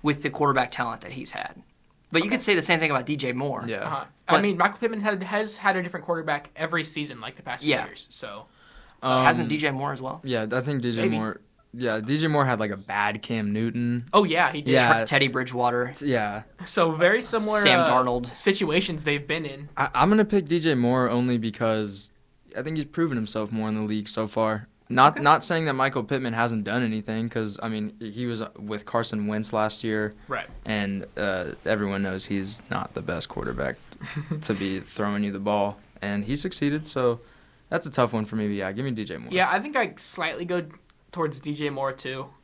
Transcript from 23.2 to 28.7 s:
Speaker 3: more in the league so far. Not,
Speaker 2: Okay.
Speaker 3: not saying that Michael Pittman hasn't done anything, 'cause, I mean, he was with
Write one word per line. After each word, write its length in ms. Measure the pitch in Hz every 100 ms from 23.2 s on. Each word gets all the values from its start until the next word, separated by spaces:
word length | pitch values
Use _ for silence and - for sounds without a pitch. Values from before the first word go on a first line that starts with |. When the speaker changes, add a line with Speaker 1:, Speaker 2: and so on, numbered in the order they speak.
| 107 113 107
Speaker 3:
more 160 | 110 107
in 80 | 107
the 60 |
league 260 | 107 107 107
so 200 | - 107
far. 400 | - 110 107 - _ _
Not, 260 | 127 139 147
Speaker 2:
Okay. 60 |
Speaker 3:
not 220 | 147 156
saying 220 | - 165 160
that 80 |
Michael 300 | 135 135 135 107
Pittman 260 | 135 127
hasn't 320 | 113 117 113
done 180 | 101 117
anything, 460 | 117 110 104 110 113
'cause, 320 | 113 107 98
I 60 | 113
mean, 260 | 110 107 107
he 260 | 113 104 120
was 160 | 113 110 -
with 280 | 104